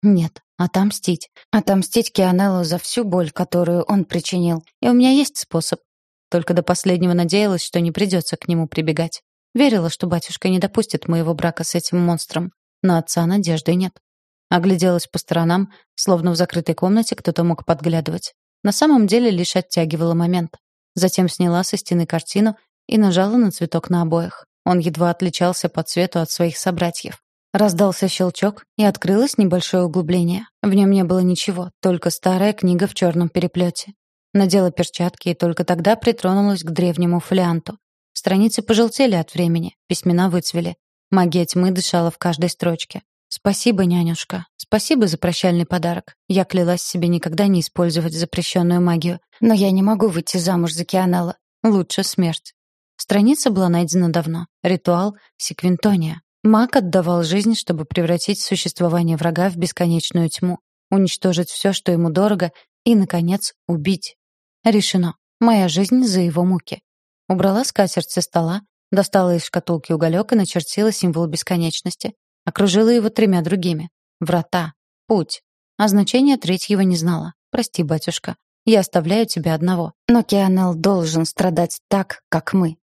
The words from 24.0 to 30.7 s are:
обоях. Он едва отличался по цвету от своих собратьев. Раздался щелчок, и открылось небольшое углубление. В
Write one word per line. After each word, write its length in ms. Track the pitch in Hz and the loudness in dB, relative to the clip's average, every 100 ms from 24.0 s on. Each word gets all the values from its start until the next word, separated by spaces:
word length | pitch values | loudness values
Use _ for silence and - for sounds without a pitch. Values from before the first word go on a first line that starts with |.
обоях. 440 | 165 165 170 - - _ - | 0 -2 -4 -10 -20 _ -2
Он 140 | 180 | 0
едва 300 | 165 151 175 | 0 0 0
отличался 600 | 175 180 - 180 180 175 | 0 -4 0 -2 0 -4
по 140 | - | -4
цвету 360 | 160 - 180 175 | -6 -2 -2 -2
от 120 | 160 | -4
своих 260 | - 170 151 | -2 -2 -2
собратьев. 640 | - 175 175 - - - _ _ _ | -4 -2 -4 -4 -14 -16 _ _ _
Раздался 560 | 196 208 170 202 180 190 | 0 2 4 0 2 -2
щелчок, 560 | - 185 - 196 208 _ - | 0 -2 0 -4 -4 _ 0
и 60 | |
открылось 540 | 208 190 175 196 277 - | 0 2 0 2 2 2
небольшое 460 | 196 180 - 185 | 2 2 0 0
углубление. 640 | 180 165 160 180 170 180 226 _ | 0 -2 0 0 0 -2 -8 _
В 120 | 208 | 0